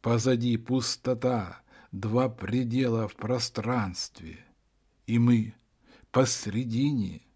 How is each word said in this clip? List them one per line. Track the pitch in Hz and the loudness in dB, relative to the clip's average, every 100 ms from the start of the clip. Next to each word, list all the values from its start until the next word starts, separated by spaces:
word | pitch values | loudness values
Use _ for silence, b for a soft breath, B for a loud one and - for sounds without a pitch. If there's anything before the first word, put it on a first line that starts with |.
позади | - 117 117 127 120 117 | 2 2 4 2 2 0
пустота, | 113 127 120 - 127 123 127 120 92 - _ B B | 0 -2 0 -4 -2 0 0 0 -4 -12 _ B B
два | 98 107 117 131 | -8 -2 0 0
предела | 110 92 120 123 123 127 113 107 | -2 -2 -2 0 0 2 0 -2
в | |
пространстве, | - 107 123 113 - 110 123 98 87 - - 80 - - _ _ _ _ _ - | -6 -4 -2 -2 -4 -2 -2 -2 -6 -10 -10 -16 -16 -20 _ _ _ _ _ -2
и | 117 | 2
мы | 120 120 110 - _ _ b b b | 6 6 4 -6 _ _ b b b
посредине. | - 131 - - 104 123 113 143 139 95 82 _ | 2 2 0 -2 -4 -2 0 0 0 -4 -6 _